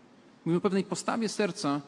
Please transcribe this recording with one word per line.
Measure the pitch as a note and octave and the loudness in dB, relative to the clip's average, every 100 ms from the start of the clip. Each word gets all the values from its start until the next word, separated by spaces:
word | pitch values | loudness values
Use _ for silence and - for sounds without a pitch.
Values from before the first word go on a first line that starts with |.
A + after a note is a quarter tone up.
| - - - - | -20 -20 -20 -8
Mówimy | D#3+ F3 | 0 2
o | |
pewnej | G3+ F#3+ | 2 2
postawie | F#3+ F3 - A#3+ G#3 | 0 -2 -2 -2 0
serca, | - G3+ - D3 C#3+ | 0 0 0 -2 -2